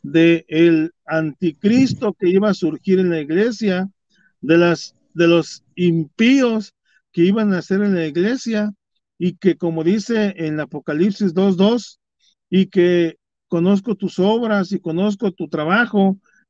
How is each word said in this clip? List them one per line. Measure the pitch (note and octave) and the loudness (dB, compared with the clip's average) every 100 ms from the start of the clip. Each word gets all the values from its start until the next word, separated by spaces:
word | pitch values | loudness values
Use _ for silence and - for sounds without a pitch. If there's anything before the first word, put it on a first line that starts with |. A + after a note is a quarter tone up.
de | C#3 D#3 E3 E3 - | -2 2 4 2 0
el | D#3 E3+ D#3+ D#3+ - | 2 4 4 0 -8
anticristo | - D#3+ D#3 - F3 D3+ G#3 A#3+ C4+ - A3 | -6 -4 -4 -4 -6 -2 0 2 2 0 -6
que | F3+ F3+ | -2 0
iba | F#3+ G#3+ | 2 0
a | |
surgir | G3 E3 D3 - F#3 | 0 -4 -4 -2 0
en | F#3 | 0
la | E3 | -2
iglesia, | C#3+ E3 A3+ G#3+ G#3+ F3+ F#3+ - _ _ _ _ | -2 -2 -2 -2 -2 -2 -4 -10 _ _ _ _
de | C3 E3 | 2 4
las, | F3 E3 - - _ | 4 0 -6 -20 _
de | D#3+ E3+ | 0 2
los | E3+ D3+ - _ - | 2 0 -8 _ -2
impíos | F3 E3 D3+ - A3+ C#4 B3 A3 G3+ _ _ _ _ | 0 0 -4 0 2 4 2 -2 -6 _ _ _ _
que | - | 0
iban | F3 G#3+ G#3+ | 2 2 0
a | F3+ | -2
ser | D3+ F#3+ | -2 -2
en | G3+ | 0
la | F#3 D#3+ | 0 -2
iglesia, | D3 F#3+ B3+ - G#3+ G#3+ G3+ _ _ _ _ | -2 -2 -2 -4 -4 -4 -8 _ _ _ _
y | F3+ - | -6 -2
que | F#3+ E3 | -2 0
como | F3 E3 | -2 -2
dice | D#3+ G#3+ G3+ A3+ G#3 F3+ | -2 -2 -2 -2 -2 -4
en | D#3+ D3+ | -6 -6
Apocalipsis | C#3 D3 - D3+ G3 G3 G3+ | -8 -10 -6 -2 -2 0 -2
dos | E3 G3 F3+ | 0 0 2
dos, | G3 A#3+ - - _ _ _ _ _ | 2 0 -4 -16 _ _ _ _ _
y | F#3 F#3+ | 0 0
que | F#3+ F3 F3 E3 - _ _ _ | 2 2 2 0 -4 _ _ _
conozco | E3+ F3 G3 G3 | -2 0 0 -2
tus | F#3+ F#3+ - | -6 -6 -2
obras | F#3 A3+ A#3 G#3 F3+ | 0 0 0 -2 -2
y | G3+ | -6
conozco | E3+ E3 G3+ G3+ G#3+ | -4 -2 -2 -2 -6
tu | E3+ D3+ | -6 -8
trabajo, | D3+ D3+ G3+ A#3 G#3 G3 G3 _ _ _ | -6 -2 -2 0 0 0 -2 _ _ _